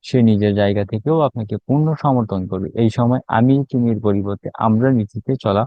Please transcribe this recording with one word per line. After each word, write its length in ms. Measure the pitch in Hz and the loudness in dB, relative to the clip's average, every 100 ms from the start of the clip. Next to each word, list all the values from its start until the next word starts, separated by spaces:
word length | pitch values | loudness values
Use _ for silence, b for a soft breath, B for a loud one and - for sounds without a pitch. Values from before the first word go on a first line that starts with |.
সে 140 | - 127 | 0 2
নিজের 300 | 113 104 104 | 4 4 2
জায়গা 300 | 101 101 101 | 2 2 0
থেকেও 320 | 98 110 143 160 | -4 -4 -2 0
আপনাকে 340 | 139 120 104 104 | 0 -2 -8 -8
পূর্ণ 300 | - 139 156 | -2 0 0
সমর্থন 460 | 151 147 127 110 98 92 | -2 0 0 -2 -4 -4
করবে। 220 | 92 92 | -6 -6
এই 160 | 113 113 | 0 0
সময় 300 | 120 120 123 - | 2 0 0 0
আমি 280 | 113 123 139 | 0 2 2
তুমির 340 | 135 127 120 110 | 0 -2 0 0
পরিবর্তে 480 | 107 101 101 101 - | 0 -2 -2 -8 -10
আমরা 340 | - 113 110 131 | -4 0 2 2
নীতিতে 400 | 123 104 104 - 131 | 0 -2 -8 -6 -4
চলা 260 | 110 98 | 0 0